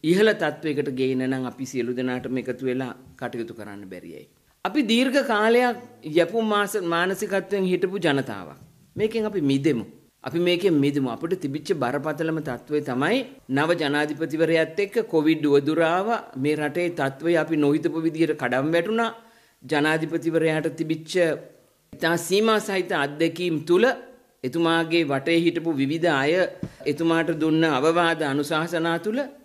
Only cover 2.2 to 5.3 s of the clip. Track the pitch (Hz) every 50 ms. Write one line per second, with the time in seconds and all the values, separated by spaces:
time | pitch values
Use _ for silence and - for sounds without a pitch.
2.2 | 127 127 127 127 117 123 123 110 131 131 123 131 131 123 - - - - - -
3.2 | 135 120 120 120 113 113 113 113 104 104 101 101 104 92 95 87 85 85 80 -
4.2 | - _ _ _ _ _ _ _ _ 190 196 302 269 202 226 233 262 262 247 285
5.2 | 269 -